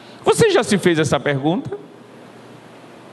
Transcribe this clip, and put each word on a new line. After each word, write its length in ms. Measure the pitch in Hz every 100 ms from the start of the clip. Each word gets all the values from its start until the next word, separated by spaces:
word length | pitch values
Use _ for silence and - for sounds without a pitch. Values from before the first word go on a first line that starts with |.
| - -
Você 260 | - 440 453
já 140 | 339
se 120 | 233 196
fez 200 | 180 156
essa 220 | 143 147
pergunta? 580 | 147 139 147 202 - 403 - - - - - - - - - - - - -